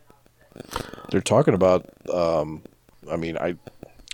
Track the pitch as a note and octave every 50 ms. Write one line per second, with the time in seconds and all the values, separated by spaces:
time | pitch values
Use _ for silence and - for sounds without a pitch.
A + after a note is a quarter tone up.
0 | _ _ - _ _ _ _ _ _ _ - - - - - - - - - -
1 | - - - G2 - - G#2+ A#2+ D3+ D#3 A2+ F2+ F#2+ F#2 F#2 F#2 - - - _
2 | - - - F2+ E2+ E2+ E3 - - D#3 D#3 - - - _ _ _ _ _ -
3 | - - E2+ E2 E2 E2+ D#2+ - - F2+ F2 - - - - - - - - -
4 | - -